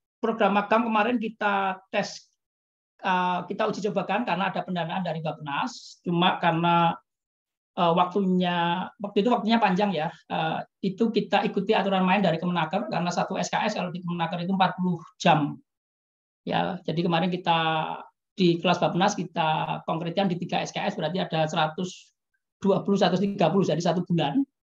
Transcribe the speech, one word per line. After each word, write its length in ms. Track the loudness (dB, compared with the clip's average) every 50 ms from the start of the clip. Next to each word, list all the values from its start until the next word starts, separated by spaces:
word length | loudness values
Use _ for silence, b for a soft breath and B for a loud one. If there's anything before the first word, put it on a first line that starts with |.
| _ _ _ _ -4
program 320 | -2 0 2 2 2 2
magang 320 | 0 2 2 2 2 2
kemarin 320 | 2 2 2 2 2 0 -2
kita 640 | -2 -6 -4 -4 -2 0 0 0 0 -2 -4 -6 -8 _
tes 380 | -4 -4 -2 -4 -8 -14 -18 _ _ _ _ _ _ _ _ _ _ _ _ _ _ _ -2
eh, 360 | 0 0 2 2 0 -2 -4 -4
kita 160 | -6 -4 -2 -2
uji 120 | -2 -2 -2 -4 -2
cobakan 360 | -2 -2 -2 0 -2 -2 0
karena 240 | -2 -2 -2 -2 -2
ada 100 | -4 -4 -6
pendanaan 400 | -4 -4 -4 -4 -4 -4 -4 -4
dari 160 | -4 -4 -4 -6
Bappenas, 760 | -6 -6 -6 -8 -6 -4 -4 -4 -6 -8 -12 -18 -20 -20 -10 -4
cuma 340 | -2 2 4 4 4 2 2
karena, 560 | 2 2 2 2 4 4 4 4 4 2 2 -2 _ _ _ _ _ _ _ _ _ _ _ _ _ _ _ 0
eh, 140 | 2 4 4
waktunya, 920 | 4 2 2 0 0 2 2 2 2 2 2 0 0 0 0 0 -2 -4 -8 -10 -10
waktu 180 | -10 -2 0 2 2
itu 60 | 4
waktunya 260 | 2 2 2 2 2 4
panjang 320 | 4 2 2 2 2 0 0
ya, 120 | -2 -2 -4
eh, 480 | -6 -10 _ -6 -4 -2 -2 -2 -2 -4 -6 -10 _ _ -4
itu 260 | -4 0 0 0 2
kita 340 | 2 0 0 2 0 0 0
ikuti 240 | 0 -2 -2 0 2
aturan 320 | 2 2 2 2 2 2 2
main 160 | 4 4 4
dari 180 | 2 2 0
Kemenaker 540 | 0 -2 -2 -2 -2 -2 -2 -2 -4 -4 -4
karena 200 | -4 -4 -2 -2
satu 280 | -2 -2 -4 -4 -4 -6
S 100 | -4 -4
K 120 | -2 -2 -2
S 80 | -2 -2
kalau 160 | -4 -4 -6
di 120 | -6 -8 -8
Kemenaker 400 | -6 -4 -4 -4 -4 -4 -4 -4
itu 80 | -2
empat 240 | 0 2 0 0 0 -2
puluh 200 | -2 -2 -2 -4 -8 -14 _ 0
jam. 360 | 2 4 4 4 2 -2 -4 -8 _ _ _ _ _ _ _ _ _ _ _ _ _ _ _ _ _
Ya, 320 | -2 -2 0 0 -2 -4 -6 -6
jadi 160 | -6 -4 -2 -2
kemarin 260 | 0 0 0 0 -2
kita 300 | -2 -2 0 0 0 0 0 0 -2 -2 -4 -6 -8 -10 -14 -18 _ _ _ _ _ 2
di 180 | 4 4 4 4 2
kelas 160 | 0 2 2
Bappenas 400 | 0 0 2 2 2 2 0 -2
kita 600 | -6 -6 -4 -2 0 0 0 -2 -2 -4 -6 -6 -4
konkretkan 480 | -4 -4 -4 -4 -4 -2 0 0 0
di 80 | -2 -4
tiga 240 | -4 -4 -4 -4 -4
S 80 | -4
K 160 | -6 -4 -4
S, 80 | -4 -2
berarti 240 | -2 -4 -2 -2 -4
ada 240 | -4 -2 -2 -2 -2
seratus 720 | 0 0 0 0 0 -2 -6 -8 -8 -10 -14 -20 _ _ _ _ _ _ _ _ _ _ _ 2
dua 200 | 2 2 2 2
puluh, 120 | 0 2
seratus 240 | 4 4 4 2 2
tiga 320 | 0 0 2 2 2 4
puluh, 160 | 4 4 2
jadi 120 | 2 2 2 0
satu 200 | 0 0 0 0
bulan. 360 | 0 0 2 2 2 2 0 0 0 _ _ _